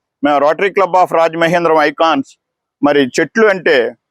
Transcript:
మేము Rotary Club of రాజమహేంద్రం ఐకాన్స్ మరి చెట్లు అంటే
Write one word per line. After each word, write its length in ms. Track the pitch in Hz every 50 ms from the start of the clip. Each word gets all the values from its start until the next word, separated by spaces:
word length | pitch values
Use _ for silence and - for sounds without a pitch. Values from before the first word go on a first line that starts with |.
| _ _ _ _ -
మేము 160 | 143 147 143
Rotary 300 | 139 147 160 156 190 202
Club 240 | 165 202 190 180 170 185 180
of 100 | 156 170
రాజమహేంద్రం 640 | 165 165 165 160 165 170 165 175 175 170 165 160 160
ఐకాన్స్ 640 | 147 151 147 - 165 165 156 139 135 - - _ _ _ _ _ _ _ _ _ -
మరి 280 | 143 143 143 139 247 - -
చెట్లు 280 | 165 147 _ 226 226 214
అంటే 440 | 190 185 - 180 160 131 110 117 120 _ _ _